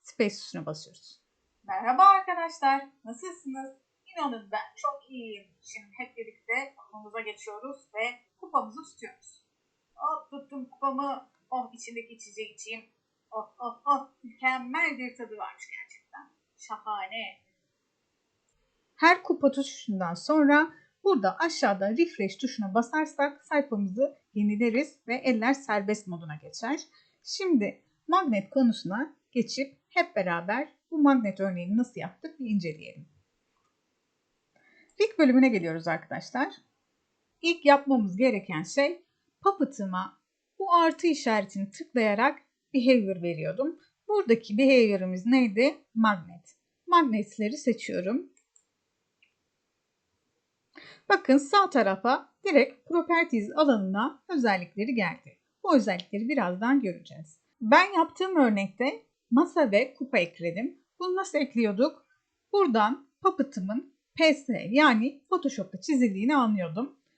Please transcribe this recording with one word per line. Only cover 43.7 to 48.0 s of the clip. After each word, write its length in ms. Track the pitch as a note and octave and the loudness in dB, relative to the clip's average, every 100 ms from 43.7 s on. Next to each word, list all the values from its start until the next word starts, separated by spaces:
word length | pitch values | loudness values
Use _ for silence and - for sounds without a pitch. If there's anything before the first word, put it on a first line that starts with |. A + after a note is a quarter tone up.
| - _ _ - | -6 _ _ -2
Buradaki 500 | G#4 C#4+ A3+ - G#3 | -2 2 0 2 2
behavior'ımız 680 | C4+ C4 A3 G3 F#3 F#3 G#3+ | 6 6 6 2 -2 -4 2
neydi? 520 | C4 A#3+ G3 C4+ - _ | 4 4 2 0 0 _
Magnet. 600 | A3+ A3 F#3+ D#3+ F3 _ _ _ _ - | 0 2 2 -4 -20 _ _ _ _ 2
Magnetleri 680 | F4 C#4+ G#3+ G#3 - G#3 D4+ | 4 4 0 -4 -4 -4 -2
seçiyorum. 760 | - A3+ - F3 | -2 -2 -2 -4